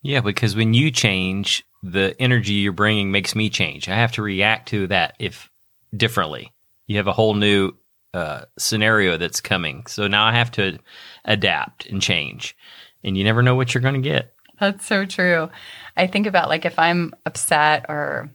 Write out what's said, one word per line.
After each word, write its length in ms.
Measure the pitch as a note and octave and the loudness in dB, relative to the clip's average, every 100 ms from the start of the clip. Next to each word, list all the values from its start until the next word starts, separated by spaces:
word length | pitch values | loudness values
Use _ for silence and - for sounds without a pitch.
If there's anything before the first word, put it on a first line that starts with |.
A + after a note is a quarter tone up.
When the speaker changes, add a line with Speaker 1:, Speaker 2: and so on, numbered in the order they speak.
Speaker 1:
Yeah, 200 | C#3 C#3 | -2 0
because 340 | A#2+ G2+ A2+ G2 | 0 0 -2 0
when 180 | A2 | 2
you 160 | A#2 D3+ | 4 2
change, 760 | B2+ A2+ F#2+ F#2 F#2+ G2 - - _ | 2 0 0 0 -2 -2 -4 -6 _
the 320 | F#2 F#2 F#2+ - | -6 0 0 0
energy 360 | B2+ B2 G2+ | 2 2 2
you're 180 | G#2 G2+ | 2 0
bringing 400 | F2+ G#2 G#2+ G2 | 2 2 2 2
makes 240 | G2 F#2+ G#2+ | 0 0 -2
me 140 | G#2+ | -2
change. 400 | - E2+ C#2+ - | 0 -4 -4 -4
I 60 | G2 | 0
have 180 | A#2 | 0
to 80 | A#2 | 0
react 480 | G#2 F#2+ G2+ A2 - | -4 2 2 2 -2
to 180 | G#2 F#2+ | -4 0
that 280 | F#2+ - - | 0 0 -4
if 300 | F#2+ - - _ _ _ _ G#2 | -10 -10 -20 _ _ _ _ -2
differently. 580 | A2 - E2 C2+ - _ _ _ - | 0 0 -2 -6 -14 _ _ _ -4
You 100 | G#2 | 0
have 100 | G2 | 0
a 60 | |
whole 200 | F#2 A2 | 2 2
new, 400 | G#2 G#2 G2+ F#2+ - _ _ _ | 4 4 4 2 -4 _ _ _
uh, 300 | F2+ D#2 D2 - - | -8 -6 -8 -12 -8
scenario 600 | - A2 G#2+ A2 F#2+ E2 | -4 0 2 4 2 0
that's 240 | E2+ - | -2 -6
coming. 440 | - F#2+ E2 C#2 - | -2 -2 -2 -8 -12
So 200 | - G#2 | -4 0
now 180 | G#2 A2 | 2 4
I 60 | |
have 200 | A#2 A#2+ | 2 0
to 280 | A#2 G2 - _ - - - - | 0 -2 -4 _ -20 -20 -16 -2
adapt 600 | A2 G2 D#2 A#1 _ - | 0 2 0 -4 _ -8
and 140 | G2 | -4
change. 540 | - F2 C#2 B1 - - - - - _ | 0 -2 -2 -10 -14 -14 -20 -20 -20 _
And 140 | G2+ F#2+ | -6 0
you 80 | G2+ | 2
never 180 | A2+ | 4
know 120 | B2 B2+ | 4 2
what 180 | B2+ | 0
you're 80 | B2 | 0
gonna 180 | C3 C#3 | 0 -2
get. 340 | C3+ C#3+ - _ _ _ | -2 -2 -4 _ _ _
Speaker 2:
That's 260 | G3+ G3 - | -2 -2 -2
so 180 | G3+ F#3+ | -2 -2
true. 440 | - F3+ E3+ D#3+ - - - - - | -2 2 2 -2 -10 -20 -20 -10 -2
I 120 | F#3 | 0
think 180 | G3+ G#3 | 0 2
about, 240 | F#3+ D#3 | 2 2
like, 160 | D#3+ E3+ | 0 -2
if 140 | - | 2
I'm 340 | E3 F3 E3+ - - | 2 2 -2 -6 -10
upset 600 | - - D#3 D3+ D#3 - | -6 0 4 4 2 -2
or 420 | D3+ C#3+ C#3 D3 | -6 -4 -6 -8